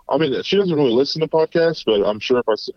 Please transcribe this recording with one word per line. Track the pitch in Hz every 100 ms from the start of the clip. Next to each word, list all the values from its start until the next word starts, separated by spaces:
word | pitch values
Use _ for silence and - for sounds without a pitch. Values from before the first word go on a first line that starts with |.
| -
I | 139
mean, | 156 117
she | - 196
doesn't | 190 147
really | 135
listen | 117 143 156
to | 156
podcasts, | 160 160 170 165 156 -
but | 104 98
I'm | 107
sure | - 123
if | 117
I | 107
sent | -